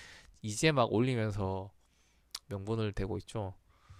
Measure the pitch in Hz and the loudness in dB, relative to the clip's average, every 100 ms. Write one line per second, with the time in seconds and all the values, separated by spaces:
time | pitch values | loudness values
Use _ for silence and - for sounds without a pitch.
0 | - - - - 110 104 160 143 117 101 | -18 -20 -20 -10 -8 2 4 6 4 4
1 | 131 123 110 104 95 95 98 - _ _ | 4 2 0 0 -2 -2 -6 -14 _ _
2 | _ _ _ - - 101 98 113 107 98 | _ _ _ -16 -8 -8 -4 -2 -2 -2
3 | 98 104 - 113 98 92 _ _ - - | -2 -4 -6 -6 -6 -8 _ _ -20 -20